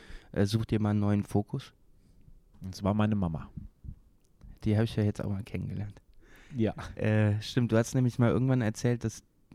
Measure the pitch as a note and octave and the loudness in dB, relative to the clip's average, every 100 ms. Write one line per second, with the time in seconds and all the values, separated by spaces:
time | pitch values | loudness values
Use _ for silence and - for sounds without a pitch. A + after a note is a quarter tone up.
0 | - - - - G2+ A2 A2+ A2 G#2+ G#2 | -18 -18 -8 -2 0 0 0 0 2 2
1 | G2+ G#2 G2 G2+ G#2+ C#3 - _ _ - | 2 2 0 -2 -2 -6 -10 _ _ -20
2 | _ - - - _ - F#2+ F#2 G2+ G#2+ | _ -20 -20 -20 _ -16 -12 -4 0 2
3 | G#2+ G#2+ F2+ D2+ C2+ - - _ - - | 2 2 0 -4 -8 -14 -16 _ -18 -18
4 | - _ _ _ - - A2 G#2 A2+ - | -20 _ _ _ -20 -6 0 2 2 0
5 | G#2 G#2 - G2 G#2+ F#2 F#2+ F#2+ G#2 - | -2 -2 -4 -6 -6 -8 -6 -6 -8 -12
6 | _ - - - - C3+ A2 - - - | _ -20 -20 -20 -12 -2 -2 -2 -12 -4
7 | A2 G#2+ G#2+ G#2 - - A#2+ A2+ A#2 C3 | 2 4 4 2 -2 0 4 4 2 2
8 | B2 - A#2 D#2+ C3 B2+ G#2+ A2 A#2+ A#2+ | 0 4 4 4 2 2 0 0 -2 0
9 | A2+ - - _ _ | -2 -6 -18 _ _